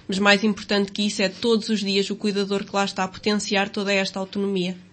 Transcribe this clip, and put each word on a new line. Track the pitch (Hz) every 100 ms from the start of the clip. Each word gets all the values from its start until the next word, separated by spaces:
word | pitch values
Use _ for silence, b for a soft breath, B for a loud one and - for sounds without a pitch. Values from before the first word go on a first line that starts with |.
| B
mas | 190
mais | 202 202 220
importante | 196 - 202 196
que | - 208
isso | -
é | 190
todos | - 233 226 226
os | 208
dias | 196 196 196
o | 202
cuidador | 208 196 196 196
que | -
lá | 196 196
está | 196
a | 190
potenciar | - 208 208 - 196 202
toda | 214 196
esta | 196 190 196
autonomia. | 190 202 202 190 180 180 -